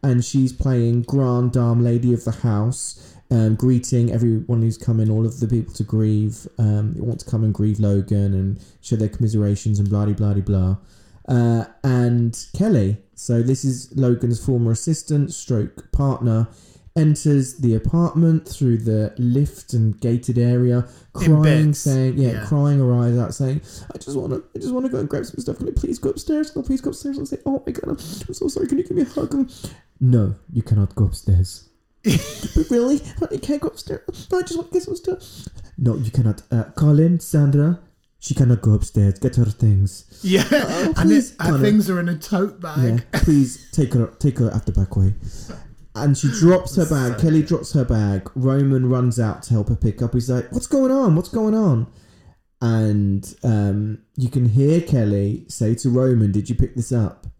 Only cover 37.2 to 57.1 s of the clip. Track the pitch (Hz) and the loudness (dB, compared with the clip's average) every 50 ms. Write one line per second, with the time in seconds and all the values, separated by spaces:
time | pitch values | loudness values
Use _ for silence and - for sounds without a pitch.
37.2 | - - - 156 147 143 139 143 147 156 175 170 - _ _ _ _ _ _ _ | -2 0 0 2 2 4 4 2 2 2 0 -2 -6 _ _ _ _ _ _ _
38.2 | - - 135 - 135 120 123 113 - 110 107 104 - - - 113 101 98 95 - | -8 -8 0 2 4 4 4 4 4 4 4 4 2 0 0 2 4 4 2 2
39.2 | - 127 - 123 120 107 104 - - 110 104 98 98 95 - - - _ - - | -2 -2 2 2 2 2 2 2 2 4 4 4 2 0 -2 -6 -20 _ -20 -8
40.2 | - 190 185 202 - - - 294 - - - - - - 320 - - - 311 294 | -2 2 2 2 2 4 2 2 2 0 -2 -2 0 0 0 2 4 6 6 4
41.2 | 240 - - - 160 165 160 135 165 208 208 214 196 170 185 175 175 175 175 151 | 4 0 -6 -4 0 0 2 4 4 4 4 4 2 2 0 -2 -2 -2 -4 -6
42.2 | - - - 185 190 202 - - - 165 151 147 127 117 113 120 117 - - 143 | -4 -2 0 0 0 -2 -4 -10 -14 -8 -2 0 0 2 2 0 -2 -4 -2 0
43.2 | - - 156 143 135 123 - - - - - - 147 120 - 123 113 - - _ | 2 4 4 4 4 2 -2 -12 -18 -8 -2 -2 -2 0 2 0 0 0 -4 _
44.2 | - 147 127 - 123 113 - 110 - - 87 - 98 - - 101 95 95 104 - | -2 -2 0 0 -2 -2 -2 -4 -4 -2 0 0 0 0 0 2 2 2 2 -2
45.2 | - - - - - - - - - - - - - - - 107 117 147 139 135 | -6 -12 -14 -14 -16 -16 -16 -18 -18 -20 -20 -20 -20 -18 -10 -2 0 0 0 2
46.2 | - 143 120 110 156 170 185 180 185 - - 190 170 151 160 143 131 123 120 110 | 0 -2 0 4 4 6 6 4 2 -2 -2 -2 0 0 0 -2 0 -2 -2 0
47.2 | - 160 156 156 147 151 170 151 - - - 151 127 123 123 110 104 101 98 95 | 0 2 4 2 2 0 -2 -4 -4 -2 0 0 0 2 0 0 0 0 0 -2
48.2 | - - - 135 127 131 131 139 139 139 135 131 127 123 127 127 123 123 113 120 | -4 -8 -8 -2 0 0 2 2 2 2 2 2 2 0 0 2 0 0 0 0
49.2 | 117 110 98 - - - 117 110 104 - 120 104 - 113 101 - 123 120 - 127 | -2 -2 -2 -6 -4 -2 0 0 0 0 -2 -2 -2 -2 -2 -2 -4 -2 -2 -2
50.2 | 120 127 127 123 - - - 254 - - - 277 262 254 262 269 269 220 160 254 | -2 -2 -2 -4 -4 -4 -6 -8 -4 -2 0 0 2 2 2 2 2 2 2 2
51.2 | 240 - - 233 220 220 214 220 220 190 135 117 117 - - - _ _ _ _ | 0 -2 -4 -2 -2 0 0 2 2 2 2 0 -2 -6 -10 -20 _ _ _ _
52.2 | _ - _ _ _ _ _ _ - 117 117 110 110 107 104 104 101 98 98 98 | _ -20 _ _ _ _ _ _ -2 0 0 2 2 2 2 0 0 0 0 -2
53.2 | 95 - - _ - 123 110 104 104 101 95 104 107 107 107 120 _ _ _ - | -4 -8 -18 _ -2 0 0 2 2 0 0 -2 -4 -4 -6 -10 _ _ _ -4
54.2 | 131 120 - 139 123 120 104 131 135 143 160 170 170 - 147 131 113 104 101 101 | -4 -2 0 0 0 2 4 4 4 4 2 2 0 0 0 0 2 2 0 0
55.2 | 101 101 107 - - _ - - 117 107 117 117 - 135 120 127 131 131 127 117 | 0 -2 -2 -4 -8 _ -6 -4 0 0 0 0 0 0 0 2 2 2 2 4
56.2 | 107 104 95 104 101 - 120 - - - - 123 117 - 131 120 107 90 | 2 2 2 -2 -2 -4 0 -2 -2 -2 0 -6 -6 -2 0 0 0 -2